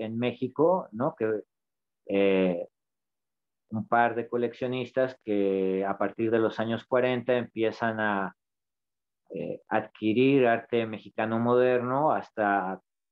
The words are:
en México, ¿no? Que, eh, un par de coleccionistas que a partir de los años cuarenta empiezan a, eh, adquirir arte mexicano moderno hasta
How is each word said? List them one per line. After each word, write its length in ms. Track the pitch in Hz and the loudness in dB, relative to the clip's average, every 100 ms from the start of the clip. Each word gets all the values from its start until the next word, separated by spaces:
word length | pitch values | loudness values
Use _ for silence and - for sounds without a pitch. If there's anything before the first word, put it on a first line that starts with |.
en 160 | 110 113 | -6 -2
México, 720 | 123 120 127 - 160 185 - | -4 -2 -6 2 2 2 -2
¿no? 240 | 107 139 - | -4 -6 -2
Que, 260 | 110 107 - _ _ _ _ _ - | -2 -2 -6 _ _ _ _ _ -2
eh, 600 | 98 98 95 92 85 - _ _ _ _ _ _ _ _ _ _ | 2 4 4 2 0 -6 _ _ _ _ _ _ _ _ _ _
un 180 | 107 107 | -8 0
par 280 | 117 117 117 | 2 2 0
de 120 | 117 | -4
coleccionistas 920 | 120 120 - 127 127 123 - 131 - | -2 -4 -4 -4 -4 -4 -2 -2 -2
que 640 | - 104 98 95 95 95 98 | -2 0 2 2 0 0 -2
a 120 | 98 | -2
partir 320 | 101 98 113 | -4 -2 0
de 100 | 113 | 2
los 200 | 110 - | 2 0
años 260 | 113 117 - | -4 -4 0
cuarenta 520 | 127 127 127 120 123 | 0 2 0 0 -2
empiezan 640 | 113 - 110 110 117 110 | -2 -2 -2 0 -4 -2
a, 360 | 107 98 95 - _ _ _ _ _ _ _ _ _ | 0 0 -2 -8 _ _ _ _ _ _ _ _ _
eh, 320 | 85 80 - - | -10 -8 -10 -4
adquirir 760 | 107 - - 107 107 131 139 120 | -4 -4 -4 0 2 4 4 4
arte 400 | 113 - 120 113 | 0 -2 -2 -2
mexicano 540 | 107 101 - 110 113 | -6 -10 -6 -2 0
moderno 720 | 117 123 127 127 120 131 156 | 2 4 4 2 0 0 0
hasta 680 | 104 - - 104 101 92 92 _ _ _ | 0 -4 -2 0 0 -2 -8 _ _ _